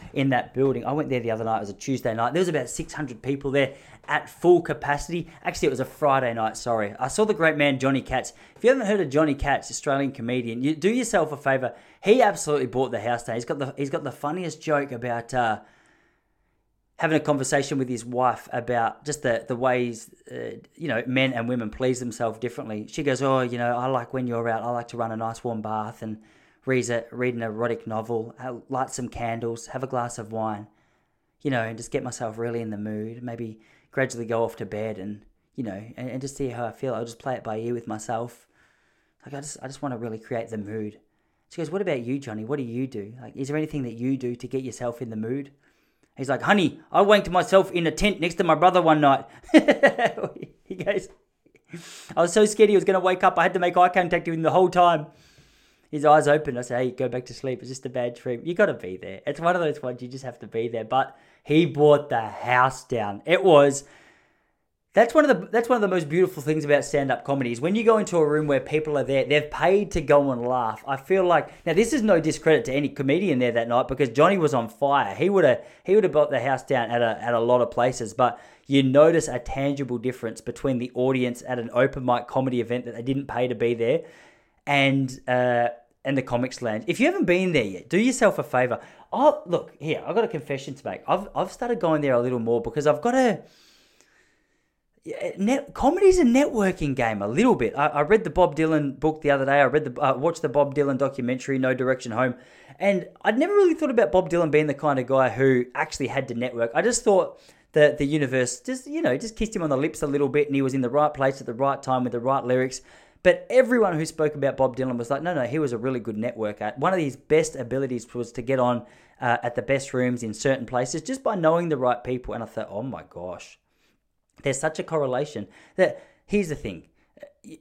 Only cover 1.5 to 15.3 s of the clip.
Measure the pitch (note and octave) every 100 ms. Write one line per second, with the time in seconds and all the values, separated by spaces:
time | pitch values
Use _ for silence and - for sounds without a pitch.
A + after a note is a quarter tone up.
1.5 | A2 G2+ F#2+ - B2+ B2 A2 A#2+ D#3 F3+
2.5 | D3+ A#2+ - D#3+ - C3+ A#2 C3 C#3 C#3
3.5 | C#3 C3+ - - - - D3 - - F3+
4.5 | F3 E3+ D3 - C#3+ - E3+ D#3+ - F3+
5.5 | E3 D#3 B2+ C3 - D3 C3+ B2 A#2 A2
6.5 | - B2 A2+ G#2 G#2 C3 - G#3+ F#3+ D#3+
7.5 | D3+ C#3+ C3+ C3+ C3+ - C3 - - -
8.5 | - A3+ C4+ G3+ G#3 D#3 C#3 D#3+ C#3 C#3+
9.5 | C3 - - D3+ C#3 C#3 - A#2 B2+ A#2
10.5 | A#2 C#3 D#3 F3+ B3 A3+ F#3+ D#3 C#3 C3+
11.5 | C3+ B2+ - - _ F#3+ B3+ G#3+ E3+ D3+
12.5 | D3 B2+ B2 C3 A#2 A2 A#2+ - A#2 B2
13.5 | D3 C3 C3+ C#3 D#3 C#3+ - C#3+ F3+ E3+
14.5 | - - D3 C#3 A#2+ B2 A#2 A#2